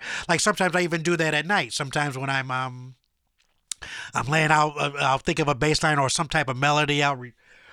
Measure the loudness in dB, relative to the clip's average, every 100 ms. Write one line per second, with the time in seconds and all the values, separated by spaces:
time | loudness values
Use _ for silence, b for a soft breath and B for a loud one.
0 | B B -2 2 2 2 0 0 0 -2
1 | 0 0 2 0 0 -2 -2 -6 -4 -2
2 | -2 -4 -4 -2 -2 -4 -6 -10 -16 -20
3 | _ _ _ _ _ _ _ -14 B B
4 | B -4 0 2 4 4 4 0 -4 0
5 | 0 0 0 0 0 2 2 2 2 2
6 | 2 0 0 0 -2 0 2 2 2 2
7 | 2 0 -8 -20 b b b